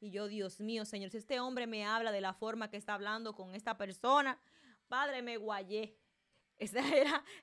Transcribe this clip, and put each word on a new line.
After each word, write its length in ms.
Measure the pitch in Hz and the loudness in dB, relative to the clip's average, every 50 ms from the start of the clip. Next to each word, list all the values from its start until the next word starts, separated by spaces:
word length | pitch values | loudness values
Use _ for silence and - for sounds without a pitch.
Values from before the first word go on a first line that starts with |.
Y 100 | 214 208 | -12 -8
yo, 180 | 185 202 208 202 | -6 -4 -4 -4
"Dios 320 | 214 214 190 185 185 - | -4 -4 -4 -6 -6 -6
mío, 240 | 214 220 226 220 214 | -6 -4 -4 -4 -4
Señor, 260 | 214 220 196 196 190 | -6 -6 -8 -8 -6
si 80 | 226 220 | -8 -8
este 220 | 214 - 277 247 | -4 -2 -2 -2
hombre 260 | 247 254 254 247 240 | -2 -2 -2 -2 -4
me 180 | 226 226 214 208 | -2 -4 -2 0
habla 260 | 208 220 226 226 226 | 0 2 2 2 2
de 100 | 208 196 | 0 0
la 140 | 190 190 185 | 0 -2 -2
forma 360 | - 220 220 226 226 220 208 | -2 -4 -4 -2 -4 -4 -6
que 60 | - 202 | -6 -8
está 160 | 202 - 208 | -4 -4 -4
hablando 400 | 196 202 208 214 226 226 220 208 | -2 -2 -2 -2 -2 -4 -8 -8
con 200 | - 185 185 185 | -10 -12 -12 -10
esta 220 | 220 - 233 226 | -6 -4 -4 -4
persona, 640 | - 202 196 185 - - 247 269 294 277 269 - - _ _ _ - - - - _ _ - | -4 -4 -8 -6 0 6 6 8 8 6 4 0 -4 _ _ _ -20 -20 -20 -20 _ _ -4
Padre, 340 | 247 262 285 285 269 247 | 0 0 0 0 0 -4
me 140 | 240 240 233 | -4 -4 -6
guayé". 640 | 220 208 214 208 196 190 185 208 214 220 214 - _ _ _ _ _ _ _ _ _ _ _ _ - | -4 -4 -2 -4 -4 -4 -2 -4 -4 -4 -4 -10 _ _ _ _ _ _ _ _ _ _ _ _ -8
Ese 200 | 220 208 196 247 | -6 -2 0 2
<laughs> 280 | 269 285 311 277 285 | 4 8 8 8 8
era, 180 | 285 311 285 - - - - | 8 4 0 0 -4 -18 -14